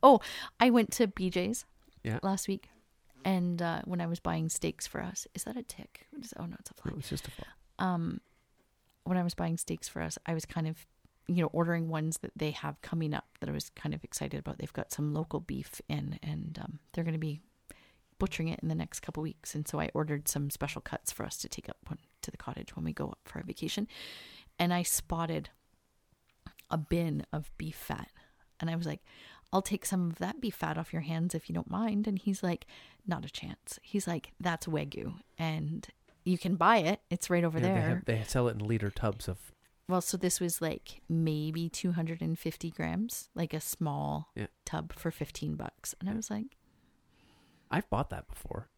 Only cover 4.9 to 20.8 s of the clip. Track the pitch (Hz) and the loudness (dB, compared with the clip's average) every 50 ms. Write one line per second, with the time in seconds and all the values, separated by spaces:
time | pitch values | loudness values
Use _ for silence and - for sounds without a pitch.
4.9 | - - - 180 185 - - - _ - - - - 247 - - - - - - | -6 -6 -6 -4 -6 -8 -8 -8 _ -8 -8 -6 -6 -8 -8 -10 -12 -16 -16 -18
5.9 | _ - - _ - 294 - 233 - - - 170 175 - - - - - - - | _ -20 -20 _ -16 -14 -14 -12 -10 -8 -8 -8 -8 -10 -14 -18 -18 -6 -6 -6
6.9 | - 156 139 - - 147 - - - - - - - - _ _ _ - 190 185 | -6 -4 -6 -4 -6 -6 -6 -8 -12 -12 -14 -14 -16 -20 _ _ _ -2 0 0
7.9 | 180 170 165 165 - - _ _ _ _ _ _ _ _ _ _ _ _ _ _ | 2 0 0 -2 -4 -6 _ _ _ _ _ _ _ _ _ _ _ _ _ _
8.9 | _ _ _ - 185 180 175 175 170 - 175 165 165 165 - - 165 160 - - | _ _ _ 2 2 4 4 2 0 0 0 0 0 -2 -2 -4 -4 -6 -6 -8
9.9 | - - 165 160 156 - _ - 165 160 - - - 170 160 156 160 - - _ | -6 -4 -4 -4 -4 -6 _ -2 -2 -2 -2 -4 -4 -2 -2 -2 -4 -6 -12 _
10.9 | _ _ _ - _ _ _ - 175 175 170 - - 165 170 165 170 170 165 160 | _ _ _ -20 _ _ _ 0 2 4 4 4 4 2 4 4 4 2 2 0
11.9 | 160 156 156 160 160 - - - _ - 156 151 147 - - 147 147 - - - | 0 0 0 0 -2 -2 -6 -8 _ -2 -2 -2 -2 -2 -4 -6 -6 -6 -6 -4
12.9 | - 165 160 151 151 - - _ _ - - - - - - - _ - - - | -2 0 0 0 0 -2 -4 _ _ -8 -6 -4 -4 -4 -4 -8 _ -6 -4 -4
13.9 | 73 - - - - - - - 147 143 143 - 143 - - 143 - - - - | -4 -4 -6 -8 -6 -6 -4 -4 -4 -4 -6 -6 -6 -6 -8 -8 -4 -6 -6 -6
14.9 | - - 147 151 147 151 160 160 - 151 170 - - 131 139 - - - - _ | -4 -2 -2 0 0 -2 -2 -2 -4 -6 -4 -4 -6 -6 -6 -8 -12 -14 -8 _
15.9 | 151 147 143 147 - - - 151 151 156 - 160 156 - - - 160 151 _ _ | -4 -4 -4 -4 -6 -6 -6 -6 -4 -4 -6 -6 -8 -8 -10 -10 -10 -12 _ _
16.9 | - - 165 165 160 160 156 156 147 156 - _ _ _ _ _ - - - - | -4 -2 -2 0 0 0 -2 -2 -4 -6 -10 _ _ _ _ _ -20 -20 -20 -20
17.9 | _ _ _ _ _ _ 196 185 - - 165 165 165 - - 160 160 160 165 160 | _ _ _ _ _ _ 0 0 2 0 0 0 -2 -2 -2 0 0 0 -2 -4
18.9 | - - - - 156 - 156 160 - _ - - - 147 151 - - 156 160 - | -6 -10 -10 -8 -6 -4 -4 -4 -6 _ -12 -6 -4 -4 -4 -2 0 0 0 0
19.9 | - - 156 151 147 143 147 - - 143 147 143 - - - 143 - - | 0 0 0 0 0 -2 -2 -2 -2 0 -2 -2 -2 -2 -4 -4 -4 -6